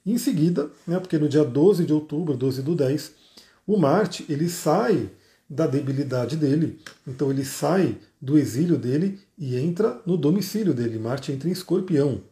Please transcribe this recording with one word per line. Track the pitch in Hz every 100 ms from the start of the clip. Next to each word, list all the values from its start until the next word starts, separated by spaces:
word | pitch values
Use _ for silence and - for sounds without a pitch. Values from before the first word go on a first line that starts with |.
| 185
em | 240
seguida, | 294 180 165 175 147 - -
né, | 180
porque | 180 160
no | 147
dia | 151
doze | 143 127 185 175 151
de |
outubro, | 151 151 147 170 127
doze | 131 131
do | 135
dez, | 165 131 147 - - _ - - _ -
o | 202
Marte, | 143 180 190 - -
ele | 143 170
sai | - 160 170 240 185 104 - _ _ _
da | 131 -
debilidade | 139 135 135 120 127 120 160
dele, | 143 151 151 - - - -
então | 131 139
ele | 139 135
sai | - 147 190 147 101 - _
do | 127 151
exílio | 120 117 175 143
dele | 117 143 196 190 _ -
e | 139 123
entra | 156 170 226 - 175
no | 175
domicílio | 147 202 196 214 202
dele. | 123 117 110
Marte | 110 131 143
entra | 135 165
em |
Escorpião | 185 - 180 185 151 143 104 -